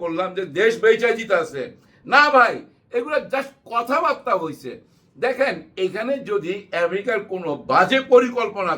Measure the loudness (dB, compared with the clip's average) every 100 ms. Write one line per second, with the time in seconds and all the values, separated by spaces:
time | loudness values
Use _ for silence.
0 | -4 -4 -4 -4 -6 0 2 4 2 2
1 | 0 -2 0 0 0 -6 -10 -12 _ _
2 | 2 4 6 6 4 2 -12 _ _ -6
3 | -2 -4 -2 -6 -6 _ -6 -4 -2 0
4 | 0 -2 -2 -2 -4 -10 -12 -14 _ _
5 | _ -6 -4 0 0 -2 -10 -4 -4 -4
6 | -4 -4 -2 -4 -2 -8 -6 -2 0 -2
7 | -2 -4 -4 -8 -6 -6 0 2 4 2
8 | 6 6 6 -2 -4 -2 -2